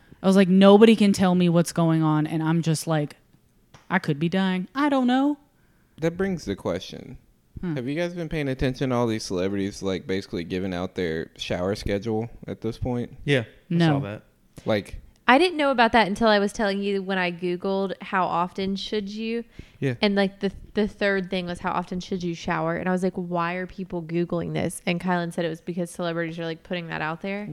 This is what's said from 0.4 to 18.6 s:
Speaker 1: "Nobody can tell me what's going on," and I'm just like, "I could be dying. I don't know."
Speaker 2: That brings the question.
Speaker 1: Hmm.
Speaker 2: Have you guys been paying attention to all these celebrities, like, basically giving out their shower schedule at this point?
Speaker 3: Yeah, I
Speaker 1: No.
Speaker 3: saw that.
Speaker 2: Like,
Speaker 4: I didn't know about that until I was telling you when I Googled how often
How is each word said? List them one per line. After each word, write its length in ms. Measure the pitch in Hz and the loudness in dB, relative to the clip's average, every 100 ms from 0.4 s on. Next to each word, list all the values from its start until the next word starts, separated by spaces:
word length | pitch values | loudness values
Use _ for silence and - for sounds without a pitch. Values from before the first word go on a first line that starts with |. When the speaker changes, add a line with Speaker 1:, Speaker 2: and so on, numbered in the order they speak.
| 180 | 6
Speaker 1:
"Nobody 480 | 190 196 208 226 220 | 8 10 10 10 8
can 180 | 202 | 6
tell 200 | 196 185 | 4 4
me 140 | 180 175 | 4 4
what's 240 | 170 165 | 4 2
going 300 | - 165 160 | 2 2 4
on," 240 | 156 151 151 | 4 2 0
and 160 | 156 | -2
I'm 180 | 160 170 | 0 0
just 260 | 160 151 - | 2 -2 0
like, 300 | 156 151 - _ _ _ _ _ - _ | -2 -2 -8 _ _ _ _ _ -20 _
"I 100 | 185 | -2
could 200 | - 143 | -2 -2
be 100 | 170 | -2
dying. 400 | 190 190 185 185 | 0 0 -2 -4
I 160 | 269 294 | -2 0
don't 160 | 269 247 | 2 2
know." 320 | 254 285 285 _ _ _ _ _ - | 2 2 -2 _ _ _ _ _ -6
Speaker 2:
That 200 | 165 175 | -4 -2
brings 260 | 196 175 | -4 -4
the 100 | - | -6
question. 600 | - - 90 - - - - _ _ _ - | -6 -4 -4 -6 -14 -16 -18 _ _ _ -10
Speaker 1:
Hmm. 120 | 180 147 | -6 -6
Speaker 2:
Have 120 | 123 | -4
you 60 | |
guys 180 | 151 175 | -4 -4
been 160 | 175 160 | -6 -6
paying 200 | 160 139 | -4 -4
attention 420 | 131 135 127 131 | -2 -2 0 -2
to 60 | 120 | 0
all 100 | 120 | 0
these 160 | 110 | -2
celebrities, 580 | - 90 95 101 98 - | -2 -2 0 0 -4 -4
like, 240 | 95 90 - | -4 -4 -2
basically 380 | 95 - 90 | -4 -4 -8
giving 300 | 87 92 95 | -4 -4 -2
out 200 | 87 92 | -4 -4
their 360 | - 87 80 - - | -2 -2 -2 -6 -10
shower 360 | - 92 92 | -6 -2 -2
schedule 540 | 101 - 101 117 110 113 - - | -2 -2 -4 -2 -4 -4 -10 -14
at 140 | 98 | -8
this 160 | 110 - | -8 -6
point? 380 | 131 120 - - | -4 -4 -6 -8
Speaker 3:
Yeah, 160 | 143 135 | -2 0
I 40 | 110 - - | -2 -12 -4
Speaker 1:
No. 160 | 170 165 | 2 4
Speaker 3:
saw 40 | 143 | 2
that. 220 | 101 107 - _ _ - - | -2 -8 -14 _ _ -10 -2
Speaker 2:
Like, 300 | 104 - - - _ - | -2 -2 -12 -18 _ 4
Speaker 4:
I 100 | 262 | 4
didn't 200 | 370 302 | 4 2
know 120 | 277 | 0
about 220 | 254 226 | 2 4
that 160 | 233 214 | 4 2
until 180 | 208 226 | 2 4
I 120 | 208 | 4
was 120 | 202 | 2
telling 300 | - 202 196 | 0 -2 -2
you 200 | 202 196 | -2 -4
when 140 | 185 190 | -2 -2
I 140 | 180 | -2
Googled 640 | 170 180 180 196 196 196 - | -2 -4 -4 -2 -2 -2 -6
how 220 | 180 190 | -4 -2
often 500 | 175 170 180 - | 0 0 -2 -4